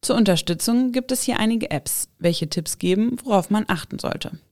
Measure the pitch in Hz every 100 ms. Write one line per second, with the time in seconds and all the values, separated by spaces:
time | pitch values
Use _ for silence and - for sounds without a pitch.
0 | - 240 208 175 - 170 - 240 254 247
1 | 254 254 - 240 220 226 214 147 - -
2 | - _ 170 165 156 - 160 - 180 185
3 | 226 254 277 202 175 208 208 175 - -
4 | - - - - _